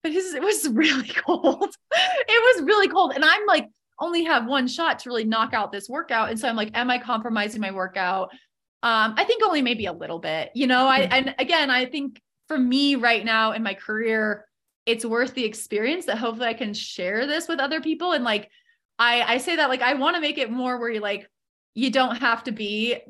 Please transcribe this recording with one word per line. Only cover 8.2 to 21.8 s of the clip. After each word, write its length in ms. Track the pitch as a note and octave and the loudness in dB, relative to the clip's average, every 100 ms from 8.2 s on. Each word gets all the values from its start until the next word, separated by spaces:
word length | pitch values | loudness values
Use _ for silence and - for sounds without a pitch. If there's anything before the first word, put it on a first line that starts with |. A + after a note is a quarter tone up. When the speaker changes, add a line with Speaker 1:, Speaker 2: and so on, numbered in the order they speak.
| F#3 - _ _ _ _ | -4 -10 _ _ _ _
Speaker 1:
Um, 320 | A#3+ A3+ A3 A3 | 0 2 2 2
I 60 | |
think 180 | G4+ A#4 | 0 2
only 180 | A4 D#4 | 2 2
maybe 240 | B3 A#3 F#3+ | 0 -2 -4
a 60 | |
little 260 | E3 D#3+ E3+ | -6 -8 -6
bit, 320 | E3+ D#3+ - A#3+ | -4 -4 -4 -2
you 100 | C4 | 2
know, 220 | B3+ C4 | 4 4
I, 140 | C4 | 4
Speaker 2:
Mm-hmm. 100 | C4 | 4
Speaker 1:
and 220 | C4 C4 - | 2 0 -4
again, 320 | C#4 E4 C#4+ | 0 2 2
I 140 | B3+ B3+ | 0 0
think 340 | D4+ C#4 - _ _ _ | -4 -8 -10 _ _ _
for 100 | D4+ | 0
me 380 | B3 C4 C#4+ C#4 | 2 4 2 2
right 280 | A#3 A#3 | 2 2
now 280 | A3+ A3 A3 | 2 2 0
in 100 | A3 | 0
my 120 | A3 | -6
career, 720 | G3 - G#3+ A3+ A3 G#3+ G#3 - _ _ _ | -6 -6 -4 0 0 0 -4 -10 _ _ _
it's 200 | - A3+ | -4 -2
worth 300 | A#3 A#3 B3+ | 0 0 0
the 100 | C4 | -2
experience 600 | A3 G#3+ - G#3 A#3 F4 - | -4 -6 -6 -2 -2 -2 -4
that 120 | A3+ | -4
hopefully 300 | A#3 A3+ A#3+ | -4 -2 -4
I 60 | |
can 200 | A3+ A3 | -4 -6
share 540 | G#3 - - F3+ G#3 C#4+ | -6 -10 -6 -4 -2 -2
this 180 | D#4 E4+ | -4 -4
with 140 | E4 | -2
other 200 | C4+ D#4+ | -2 -2
people. 320 | D#4 D#4+ F4+ | -4 -2 0
And, 100 | D#4 | 0
like, 260 | B3 G#3 G#3+ _ _ _ _ - | 0 -2 -4 _ _ _ _ 0
I, 360 | A#3 A#3+ A3 | 2 2 2
I 40 | B3 | 0
say 160 | C4 | 0
that, 140 | E4 C#4 | 0 0
like, 120 | B3+ | 2
I 140 | B3 | 0
wanna 260 | C#4 C#4+ F4 | 2 0 0
make 180 | D4+ D4+ | -2 -4
it 120 | A#3+ | -4
more 300 | A#3+ B3+ B3 | -4 -4 -4
where 100 | A#3 | -4
you, 80 | A3 | -4
like, 320 | G#3 G3+ - _ _ _ _ | -4 -6 -10 _ _ _ _
you 180 | - | -2